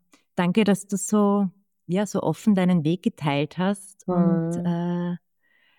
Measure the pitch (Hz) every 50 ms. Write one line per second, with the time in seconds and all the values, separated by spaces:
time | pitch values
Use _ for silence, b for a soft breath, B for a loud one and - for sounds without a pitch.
0 | _ _ b b b _ - - 180 175 180 226 214 202 196 - - - 202 190
1 | - - 208 214 208 202 202 202 202 185 - _ _ _ _ _ _ - 170 190
2 | 214 196 - 185 - 156 156 - - 226 208 185 185 180 180 170 143 156 170 185
3 | - 233 - - - 156 139 143 147 147 - 165 185 190 208 - - - - _
4 | - - 180 180 180 175 170 165 165 165 170 175 175 175 170 170 175 175 175 175
5 | 175 175 175 - _ _ _ _ _ _ _ _ _ _ _